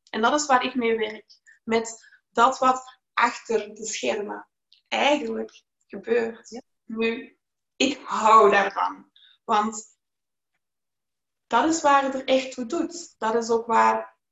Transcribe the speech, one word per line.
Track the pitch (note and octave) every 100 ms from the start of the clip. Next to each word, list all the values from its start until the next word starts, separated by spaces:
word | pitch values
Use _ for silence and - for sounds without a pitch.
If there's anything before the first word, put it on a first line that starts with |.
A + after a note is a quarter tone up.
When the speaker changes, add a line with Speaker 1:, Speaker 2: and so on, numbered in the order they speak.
| _
Speaker 1:
En | -
dat | A#3
is | D4 D4
waar | B3
ik | C4 C4
mee | A3+ A3+
werk. | G#3+ G#3+ - _ _ _
Met | - A3+ A3+ - - _ _
dat | B3 B3 C4
wat | C4 B3+ - - _
achter | - B3 - - A3 G#3 A3
de | G#3
schermen | - - G#3+ G#3 - - _ _ _ _
eigenlijk | A3 C4 D4 A3+ A3 A3 - _ _ _
gebeurt. | G3+ A3+ A#3 A3+ A3+ -
Speaker 2:
Ja. | A#3 - _ -
Speaker 1:
Nu, | A3 A3+ B3 - _ _ _ _ -
ik | C4+ -
hou | - G3+ G#3+ G#3+ G3+
daarvan. | G3+ G3 F#3 F3+ - - _ _ _
Want | - G#3+ A3 - - _ _ _ _ _ _ _ _ _ _ _ _ _ _ _ -
dat | A#3 D#4
is | D#4+
waar | C#4+ C#4
het | C4+
er | C4 -
echt | C4 -
toe | - A#3
doet. | E4+ E4 - - _
Dat | A3 A#3
is | A3+
ook | A3+ A3+
waar | A3+ A3 A3 - _ _